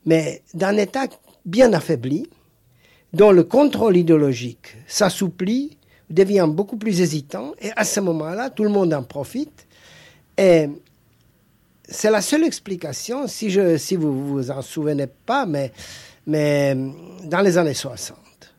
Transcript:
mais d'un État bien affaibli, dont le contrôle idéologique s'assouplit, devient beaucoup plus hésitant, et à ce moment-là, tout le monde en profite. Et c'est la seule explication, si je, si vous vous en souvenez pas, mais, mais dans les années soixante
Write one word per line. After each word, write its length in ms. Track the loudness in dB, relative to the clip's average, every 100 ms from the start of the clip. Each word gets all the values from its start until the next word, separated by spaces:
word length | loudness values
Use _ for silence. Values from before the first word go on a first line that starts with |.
| 2
mais 380 | 2 2 -10 _
d'un 240 | -4 0 0
État 280 | -2 -4 -6 -10 _ _ -4
bien 280 | 4 4
affaibli, 540 | 4 0 -4 -2 -4 -6 _ _ _ _ _ _ _ _
dont 180 | 4 6
le 120 | 8
contrôle 540 | 4 2 2 2 2 2
idéologique 800 | 4 4 4 -2 -8 -12 -20 -20 -10
s'assouplit, 920 | 0 0 0 -6 -4 -2 -2 -4 -12 _ _ _
devient 380 | 2 2 4 2
beaucoup 280 | 0 -4 -4
plus 240 | -2 0
hésitant, 520 | 0 -2 -8 -12 -12 -12
et 100 | -10 -4
à 80 |
ce 160 | -2 0
moment-là, 500 | -2 -2 -4 -6 -8
tout 140 | -2
le 60 | 0
monde 240 | 2 2
en 100 | 0
profite. 640 | -4 -10 -8 -8 -8 -12 _ _ -20 -20 -20 _ _ 2
Et 320 | 6 6 4 -6 _ _ _ _ _ _ _ _ _ _ -18
c'est 240 | -2 0
la 100 | 0
seule 240 | 2 0 0
explication, 840 | -2 -10 -10 -8 -10 -8 -8 -8
si 220 | -6 -2
je, 280 | 2 2 2
si 180 | 0 -2
vous 320 | -2 -2 -4
vous 240 | -4 -4
en 100 | -8
souvenez 460 | -8 -6 -4 -2 -4
pas, 380 | _ -4 -2 -2
mais, 260 | -4 -6 -10 -20 -20 -20 _ -4
mais 500 | 0 2 2 2 0 -6 -12 -20 -18
dans 180 | -4 0
les 160 | 2 2
années 160 | 0
soixante 800 | -2 -8 -12 -14 -16 _ _ -20